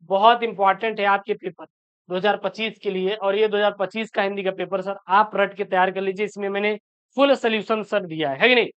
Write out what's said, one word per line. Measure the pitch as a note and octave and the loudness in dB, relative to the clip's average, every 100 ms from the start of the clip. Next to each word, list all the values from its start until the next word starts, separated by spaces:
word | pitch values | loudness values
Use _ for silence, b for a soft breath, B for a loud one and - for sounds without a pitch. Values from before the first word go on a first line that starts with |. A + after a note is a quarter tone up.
बहुत | E3 F#3+ G#3+ A#3+ | 0 6 6 6
इंपॉर्टेंट | A#3 F#3 G3 F#3+ A3 G#3+ | 0 0 2 2 -2 -2
है | G3+ | 0
आपके | G3+ G3 | 0 -2
पेपर | G#3 F#3 E3 D#3 _ _ _ _ | -8 -8 -14 -20 _ _ _ _
दो | F3+ | -2
हज़ार | G3 G3 | 0 -2
पच्चीस | G3 G3 A3 G#3+ | -4 -6 -8 -6
के | G#3+ | -6
लिए, | F#3 F#3 G#3 | -4 -4 -2
और | G3 G3 | -2 0
ये | G#3+ | 0
दो | G3+ | 2
हज़ार | G#3 G3+ | 0 -2
पच्चीस | F#3+ A3 A3 | -6 -6 -6
का | - | -2
हिंदी | G3 G3+ | -2 -2
का | F#3+ | -6
पेपर | F#3+ F3 F#3+ | -4 -6 -6
सर | F#3 G3 - | -6 -10 0
आप | F#3+ G#3+ G3 | 2 2 2
रट | G3 | -2
के | G3 | -2
तैयार | E3+ F#3 F#3 | -2 2 0
कर | F#3 | 0
लीजिए। | G3 F#3+ G#3 | -4 -4 -4
इसमें | - G3 | -4 -6
मैंने | G3 G#3 G#3+ _ _ _ - | -2 -2 -4 _ _ _ 0
फुल | C#4 C4+ | 2 4
सॉल्यूशन | A#3 A3 F#3 A3 | 2 -2 -2 -4
सर | G3 G#3 F#3 | 0 -4 -4
दिया | D#3+ D3+ | -4 -2
है, | C3+ | 0
है | A3 | 2
कि | B3 | 4
नहीं? | G3 | 2